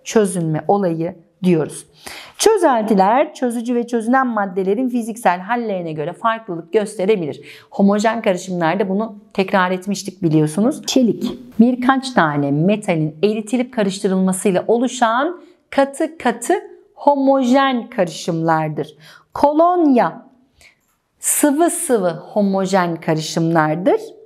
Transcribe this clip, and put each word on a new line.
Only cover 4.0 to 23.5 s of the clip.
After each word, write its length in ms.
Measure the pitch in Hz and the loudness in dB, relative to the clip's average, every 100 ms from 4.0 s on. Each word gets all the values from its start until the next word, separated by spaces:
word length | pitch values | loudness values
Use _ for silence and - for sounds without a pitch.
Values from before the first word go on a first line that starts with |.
| 220 262 254 | 0 0 2
maddelerin 640 | 220 202 185 190 208 262 | 0 -2 -2 -2 0 0
fiziksel 500 | 240 220 214 196 180 | -2 -4 -2 0 0
hallerine 540 | 185 240 226 190 165 | -2 -4 -4 -6 -6
göre 200 | 156 151 | -6 -6
farklılık 600 | 175 233 226 220 165 - | -4 -2 -2 -6 -10 -2
gösterebilir. 680 | 220 202 - 185 214 151 117 - - - | -2 -2 -2 0 0 0 -8 -14 -20 -10
Homojen 520 | - 196 208 220 226 | 0 2 4 0 0
karışımlarda 680 | 220 180 185 175 160 185 202 | 0 -2 -2 -2 0 0 0
bunu 260 | 190 226 - - | -2 -4 -10 -12
tekrar 380 | - 190 196 180 | -6 0 0 0
etmiştik 520 | 185 196 196 - - | -2 -4 -6 -8 -4
biliyorsunuz. 600 | 165 156 151 151 233 311 - | 0 2 2 2 0 -2 0
Çelik 540 | 269 233 - 247 - - - | 2 2 0 -4 -6 -6 2
birkaç 520 | 233 254 247 269 269 | 4 4 2 0 0
tane 400 | - 160 147 143 | 2 2 2 0
metalin 640 | 143 175 214 214 165 156 156 | 2 2 0 0 -2 -2 -2
eritilip 500 | 202 220 220 247 254 | -2 -2 -2 -4 -2
karıştırılmasıyla 920 | - 196 190 202 190 190 185 214 180 - | -2 -2 -2 -2 0 0 0 0 0 2
oluşan 720 | 233 247 - 226 233 311 359 - _ - | 0 0 0 0 2 -2 -6 -16 _ -8
katı 480 | - 277 277 311 - | 0 0 0 -6 -2
katı 360 | 247 226 - 392 415 - _ | -4 -2 0 -2 -2 -20 _
homojen 960 | - - 285 269 269 247 269 269 247 214 | -4 0 2 2 2 4 2 2 -2 -4
karışımlardır. 1040 | - 170 160 - 165 165 160 156 151 151 - - - _ | -4 -4 -4 -6 -2 0 0 -2 -6 -8 -12 -20 -20 _
Kolonya 920 | - 285 302 349 359 311 240 170 - - _ _ _ - _ _ _ _ _ | 0 0 4 2 4 4 4 2 -2 -20 _ _ _ -20 _ _ _ _ _
sıvı 500 | - - 294 277 339 | -4 2 2 4 0
sıvı 400 | - - 233 180 | 0 -2 0 0
homojen 840 | 160 - 214 202 190 185 190 175 160 | -4 -6 -2 0 0 0 0 0 -2
karışımlardır. 1080 | - 156 156 175 165 | -2 -2 -2 -2 0